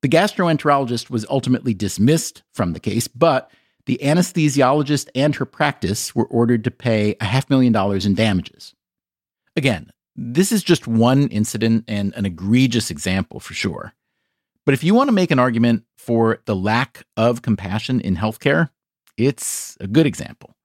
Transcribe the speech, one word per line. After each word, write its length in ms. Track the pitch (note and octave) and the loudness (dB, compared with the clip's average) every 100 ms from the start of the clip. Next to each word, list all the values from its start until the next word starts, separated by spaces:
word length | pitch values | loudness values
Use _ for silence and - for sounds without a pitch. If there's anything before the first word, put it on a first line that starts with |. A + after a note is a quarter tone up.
The 60 | C#3 | 2
gastroenterologist 1000 | D#3+ G#3 - F3+ D#3 D3+ C#3+ C3 A#2+ - | 2 2 0 0 0 2 0 0 -4 -4
was 160 | B2 G#2+ | -6 -2
ultimately 440 | C#3 - B2 B2+ | -4 0 -2 -2
dismissed 680 | G2+ G2+ - A2 D#3+ - - _ | -4 -4 0 2 2 -2 -14 _
from 200 | - F#2 | -6 -4
the 60 | D#2+ | -4
case, 280 | - G#2 - | -4 -4 -6
but 420 | - E3 C#3+ - _ _ _ - | 0 2 2 -2 _ _ _ -6
the 140 | B2+ | -4
anesthesiologist 1040 | C#3 D#3+ F3+ - D3+ C3+ B2+ D3 C#3+ D3 - B2+ | 0 0 0 0 0 2 2 2 0 -2 -4 -2
and 200 | D3 C#3+ | -2 -2
her 100 | C3 | -6
practice 680 | - D3 - E2+ G#2+ - | -2 -2 -2 -4 -4 -4
were 120 | - A2 | -4 -2
ordered 380 | A#2 A#2 A#2+ A2+ | 0 2 2 -2
to 60 | |
pay 440 | - B2 A2 G#2 G#2 | -4 -2 0 0 -2
a 60 | G#2 | -2
half 240 | B2 - | -2 0
million 240 | C3+ B2+ | 2 4
dollars 320 | G#2+ G2 G2 G2+ | 2 0 0 0
in 80 | |
damages. 640 | F#2 A2 F#2+ - _ - _ _ _ _ _ _ _ _ - | 0 0 0 -4 _ -20 _ _ _ _ _ _ _ _ -2
Again, 360 | C3+ F2+ - _ _ - | 0 -2 -6 _ _ -12
this 360 | B2+ B2 G3 | -6 0 2
is 120 | A3 | 0
just 240 | - E3+ - | 2 0 2
one 400 | A2+ A2+ C3+ C#3+ | 2 4 4 2
incident 560 | G#2 G#2+ A2 A2+ A2+ - | 0 -2 -2 0 0 -2
and 260 | G#2 G2+ A#2+ | -4 -4 -4
an 100 | G2 | -6
egregious 680 | E2 F#2+ A#2+ C3 A#2 - | -4 0 2 4 2 -2
example 480 | D2+ - F#2+ F#2 - | -6 -2 -2 -2 -8
for 140 | - | -14
sure. 400 | - G2+ C#2+ G2 _ _ _ _ _ _ _ - | -6 -6 -6 -14 _ _ _ _ _ _ _ -2
But 80 | |
if 100 | C3+ | 0
you 100 | D#3+ | 4
want 140 | A3 C#4 | 2 4
to 60 | |
make 180 | G#3+ F#3 | 2 2
an 80 | C#3+ | 2
argument 440 | B2 A#2 A#2 A2+ _ _ | 2 2 2 2 _ _
for 420 | - A#2 A2+ G#2+ - | -2 0 2 0 -2
the 100 | G2+ | -2
lack 480 | F#2+ A2+ C3 - - - | 0 0 -2 -8 -16 0
of 240 | A2+ A#2 | 0 0
compassion 580 | - G#2 F#2 G2+ - B2+ | -2 -2 -2 -6 -2 -4
in 160 | G2 F2+ | -2 -2
healthcare, 520 | G#2+ A2 - D3+ E3 _ _ _ _ - | -4 -2 0 0 0 _ _ _ _ -2
it's 600 | B2 - - - - - | -2 0 -8 -10 -12 -12
a 80 | G2 | -2
good 180 | A#2 D#3 | 2 2
example. 500 | - - - - _ | 0 -12 -16 -20 _